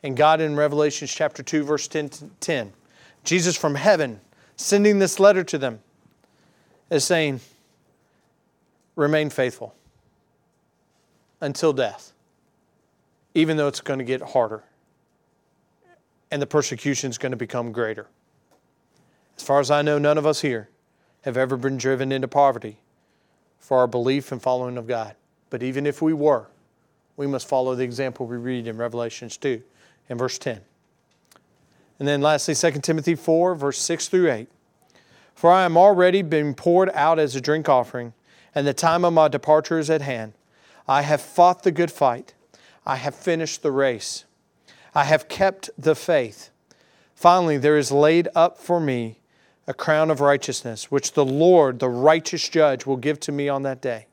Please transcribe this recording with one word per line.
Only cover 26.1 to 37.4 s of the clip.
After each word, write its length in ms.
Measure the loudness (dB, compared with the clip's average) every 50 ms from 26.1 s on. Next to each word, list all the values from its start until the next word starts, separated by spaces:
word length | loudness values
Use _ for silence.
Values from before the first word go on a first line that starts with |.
| -2
were, 340 | 2 2 2 2 2 -2 -10 _ _ _ _ _ _ _ _ _ _ _ _ _ -8
we 80 | -6
must 220 | -6 -4 -6 -6 -2
follow 260 | -2 -2 -2 -2 -2
the 100 | -4 -6
example 440 | -6 -6 -6 -8 -8 -8 -10 -12 -10
we 100 | -10 -10
read 300 | -8 -8 -8 -8 -8 -10
in 100 | -10 -8
Revelations 600 | -8 -8 -6 -6 -8 -8 -10 -14 -16 -16 -16 -8
two 260 | -4 -4 -4 -4 -8 _ _ _ _ _ _ _ _ _
and 120 | -6 -6
verse 180 | -4 -6 -6 -8
ten. 240 | -10 -10 -10 -10 -14 _ _ _ _ _ _ _ _ _ _ _ _ _ _ _ _ _ _ _ _ _ _ _ _ _ _ _
And 100 | -4 -2
then 140 | -2 0
lastly, 320 | 2 2 2 0 -2 -4 -4
Second 280 | 0 0 -2 -2 -2
Timothy 340 | -4 -4 -4 -2 -2 -4 -4
four, 400 | -4 0 0 2 2 2 0 -2
verse 240 | -2 -4 -6 -4 -4
six 280 | -6 -6 -6 -6 -6 -2
through 240 | 0 2 2 2
eight. 180 | 0 -2 -6 -14 _ _ _ _ _ _ _ _ _ _ _ _ _ _ _ _ _
"For 180 | _ 4 6
I 120 | 6 6 4
am 140 | 4 6 8
already 440 | 8 8 8 6 4 4 4 2
being 320 | 0 0 -2 0 0 -2 -4
poured 360 | -2 0 2 4 4 4 2 0
out 240 | 0 2 2 4 2
as 180 | 2 0 -2
a 60 | -4